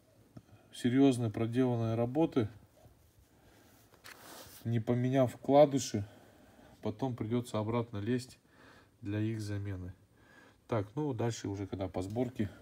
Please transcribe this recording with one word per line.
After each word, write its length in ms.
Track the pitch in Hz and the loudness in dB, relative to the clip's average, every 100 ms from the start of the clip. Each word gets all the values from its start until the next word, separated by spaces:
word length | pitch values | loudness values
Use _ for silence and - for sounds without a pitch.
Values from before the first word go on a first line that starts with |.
| _ _ _ - - - - | _ _ _ -20 -20 -20 -20
серьёзной 560 | - 120 131 139 120 117 | -2 2 6 6 4 0
проделанной 640 | 113 113 123 127 117 113 | -2 -2 2 2 2 0
работы, 540 | 113 117 143 165 131 107 - - _ - _ _ _ _ _ - - - - _ - - - - - - - | 0 0 2 2 2 0 -4 -20 _ -20 _ _ _ _ _ -20 -20 -20 -20 _ -20 -20 -20 -20 -20 -20 -10
не 160 | 113 117 | -4 -2
поменяв 520 | 113 123 127 135 120 | 0 0 2 4 2
вкладыши, 720 | - - 143 143 135 - 104 98 - - - - - - - | 0 6 8 8 6 -2 -4 -4 -10 -20 -20 -20 -20 -20 -10
потом 340 | 107 - 131 | -8 -4 -6
придётся 460 | 120 110 120 120 107 | -4 -2 -2 -2 -4
обратно 380 | 107 120 113 101 | -2 -2 -4 -6
лезть 420 | 104 123 - - _ - - - - _ | -2 -2 -4 -18 _ -20 -20 -20 -20 _
для 180 | 101 107 | -6 -2
их 200 | 110 110 | -2 -4
замены. 520 | 104 101 101 92 90 - _ _ - - - _ - | -6 -6 -6 -8 -10 -14 _ _ -20 -20 -20 _ -4
Так, 220 | 113 107 147 | -4 -4 -4
ну, 180 | 147 | -4
дальше 320 | 113 117 113 104 | -2 -4 -4 -6
уже, 220 | 98 95 | -6 -6
когда 180 | 95 95 | -6 -6
по 160 | 92 | -4
сборке 480 | 95 117 123 - 98 - | -4 -2 -4 -4 -6 -8